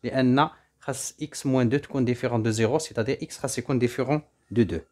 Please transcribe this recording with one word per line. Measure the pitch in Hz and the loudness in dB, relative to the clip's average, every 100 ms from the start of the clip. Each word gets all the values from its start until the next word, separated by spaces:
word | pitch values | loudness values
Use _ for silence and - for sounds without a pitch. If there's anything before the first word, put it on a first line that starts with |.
لأن | 123 135 127 131 151 - _ _ | -2 2 4 6 4 0 _ _
خاص | - 135 - - | -8 -8 -8 -10
إكس | 151 - 143 | -10 -6 0
موان | 131 120 | 2 4
دو | 139 | 2
تكون | - 139 123 | -2 -2 0
ديفيرون | 123 123 117 | 0 -2 0
دو | 113 | 0
زيرو، | 107 113 151 | 2 2 0
سيتادير | - - 113 127 | -2 -4 -2 -4
إكس | 160 - | -6 -8
خاص | 139 - | -6 -6
يكون | - 131 | -2 0
ديفيرون | 120 - 127 151 - _ _ | 0 0 -2 -2 -4 _ _
دو | 107 | 0
دو. | 113 82 - | 0 0 -8